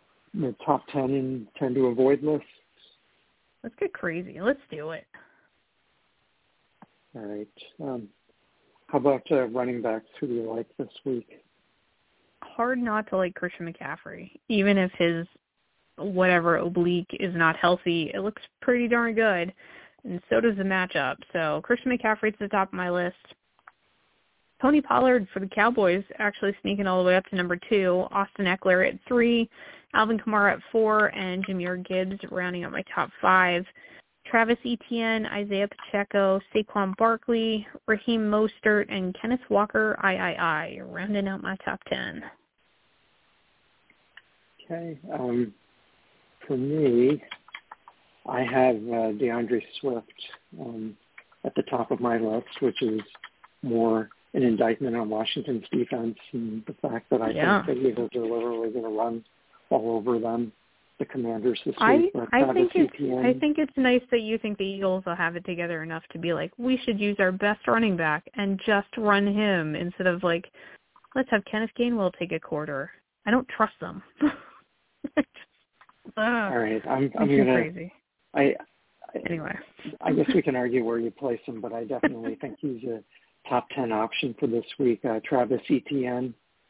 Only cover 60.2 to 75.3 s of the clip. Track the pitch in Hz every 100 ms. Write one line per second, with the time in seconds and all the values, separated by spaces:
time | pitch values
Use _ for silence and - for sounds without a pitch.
60.2 | 113 117 117 - _ _ _ _ 127 131
61.2 | 117 110 120 110 - - 220 285 359 -
62.2 | 220 247 269 370 359 359 294 - 277 254
63.2 | 254 254 302 302 294 - 254 247 254 240
64.2 | 214 226 220 208 196 196 190 185 185 175
65.2 | 170 170 185 175 170 165 160 165 - 165
66.2 | 170 160 160 - 240 254 247 202 208 202
67.2 | 185 185 208 214 - 226 226 175 160 151
68.2 | - 247 196 196 - 202 - - 214 202
69.2 | 202 208 208 185 156 151 175 - 185 175
70.2 | 180 170 - - - - _ _ _ 262
71.2 | 262 214 - 214 226 - 240 233 185 -
72.2 | 175 160 - 151 151 139 143 - _ _
73.2 | - 247 254 - 214 - - - - _
74.2 | 294 - - - _ _ _ _ - -
75.2 | -